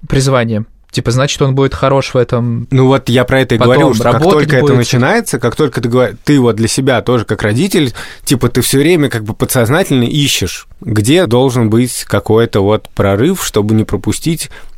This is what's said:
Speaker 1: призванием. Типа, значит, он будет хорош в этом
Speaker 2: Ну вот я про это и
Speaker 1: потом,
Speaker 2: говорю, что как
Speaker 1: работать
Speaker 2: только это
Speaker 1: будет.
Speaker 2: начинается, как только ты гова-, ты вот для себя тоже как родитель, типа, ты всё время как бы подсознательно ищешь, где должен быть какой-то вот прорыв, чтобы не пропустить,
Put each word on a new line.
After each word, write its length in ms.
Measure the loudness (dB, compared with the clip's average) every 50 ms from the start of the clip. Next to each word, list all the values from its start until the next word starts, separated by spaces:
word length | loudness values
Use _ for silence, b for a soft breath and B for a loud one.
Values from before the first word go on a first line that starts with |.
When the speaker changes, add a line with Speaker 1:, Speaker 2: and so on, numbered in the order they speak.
| -6 -2
Speaker 1:
призванием. 580 | -2 0 0 2 2 0 0 0 -2 -4 -6 -8 -12 -20 _ _ -6
Типа, 180 | -6 -2 -2
значит, 300 | 0 0 0 0 0 0
он 140 | 0 0 2
будет 200 | 2 0 0 0
хорош 380 | 0 0 0 0 0 0 0 0
в 60 | 0
этом 500 | 0 0 0 -2 -2 -2 -4 -6 -4 0
Speaker 2:
Ну 160 | 2 2 4
вот 220 | 4 2 2 0 0
я 160 | 0 0 2
про 160 | 2 2 0
это 140 | 2 2 2
и 40 | 2
Speaker 1:
потом, 160 | 4 4 4
Speaker 2:
говорю, 200 | 4 4 2 2
что 100 | 2 2
как 80 | 2 2
Speaker 1:
работать 200 | 2 2 2 2 2
Speaker 2:
только 160 | 2 2 2
это 100 | 2 2
Speaker 1:
будет. 100 | 4 2
Speaker 2:
начинается, 600 | 2 2 0 0 0 2 2 0 0 -2 -2 -4 -2
как 180 | -2 -2 0
только 240 | 0 -2 -2 -2 -2
ты 80 | -4 0
гова-, 260 | 0 0 0 0 -2 -4 -2
ты 160 | 2 2 4
вот 160 | 4 2 2
для 120 | 0 0 -2
себя 320 | -2 -2 0 0 0 0
тоже 240 | 0 0 0 0 0
как 160 | -2 -4 -4 -2
родитель, 520 | -2 0 0 0 0 0 0 0 0 -4 B B B B B B
типа, 240 | -2 -2 0 0 0
ты 100 | 0 0
всё 180 | -2 0 0 2
время 300 | 2 2 2 2 0 0
как 160 | -2 -4 -6
бы 80 | -6 -6
подсознательно 720 | -4 -4 -2 0 0 0 2 0 0 0 0 0 0 0
ищешь, 640 | 0 0 0 -2 0 -2 -2 -4 -6 -8 -10 -16 -20 -20 -14 -8
где 420 | -4 -2 0 2 2 2 2 2
должен 460 | 2 2 2 2 2 0 0 0 2
быть 340 | 2 2 0 0 -4 -8 -8
какой-то 560 | -4 -4 -2 0 2 2 2 2 2 0 0
вот 300 | 2 2 0 0 -2 -6
прорыв, 520 | -6 -2 0 0 2 2 0 0 0 -2 -4
чтобы 320 | -4 -2 -2 0 2 2
не 100 | 0 0
пропустить, 680 | 0 -4 -4 -2 -4 -4 -4 -2 -4 -4 -4 -6 -12 B B B B B